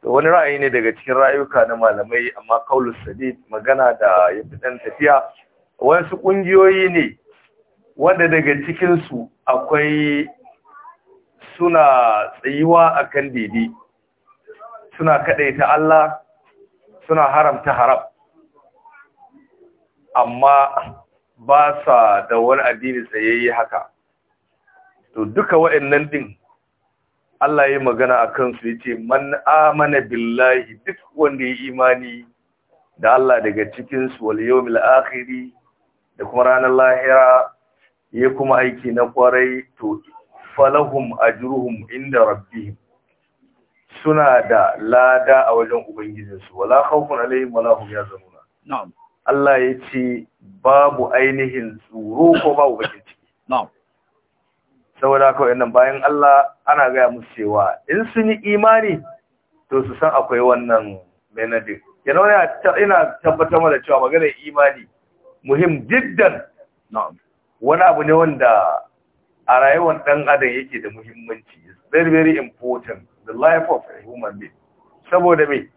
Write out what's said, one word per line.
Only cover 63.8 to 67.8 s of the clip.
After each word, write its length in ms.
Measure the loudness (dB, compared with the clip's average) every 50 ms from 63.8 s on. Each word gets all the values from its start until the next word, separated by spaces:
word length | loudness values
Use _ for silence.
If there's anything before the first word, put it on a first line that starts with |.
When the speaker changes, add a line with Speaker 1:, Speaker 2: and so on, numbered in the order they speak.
| -2
Speaker 1:
cewa 180 | 0 0 0
maganar 300 | 0 2 0 0 0 0 -4 _ -18
imani 400 | -10 -2 2 2 2 0 -2 -18 _ _ _ _ _ _ _ _ -20 _ _ _
muhim 420 | -4 0 0 0 0 -2 -4 -4 -2
jiddan. 520 | -2 -2 -2 -2 -2 0 0 0 0 -2 -16 _ _ _ -20 _ _ _ _ _ -8
Speaker 2:
Na'am. 260 | -8 -8 -8 -12 _ _ _ _ _ _ _ _ _
Speaker 1:
Wani 220 | -2 -2 2 4